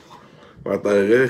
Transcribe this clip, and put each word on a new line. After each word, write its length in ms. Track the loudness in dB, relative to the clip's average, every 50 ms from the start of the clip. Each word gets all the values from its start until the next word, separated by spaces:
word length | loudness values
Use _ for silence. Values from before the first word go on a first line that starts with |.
| -20 -20 -20 -20 -20 -20 -20 -20 -20 -20 -20 -12 -8
Và 140 | -6 -6 -4 -2
từ 340 | 0 0 0 2 2 2
cái 100 | 2 2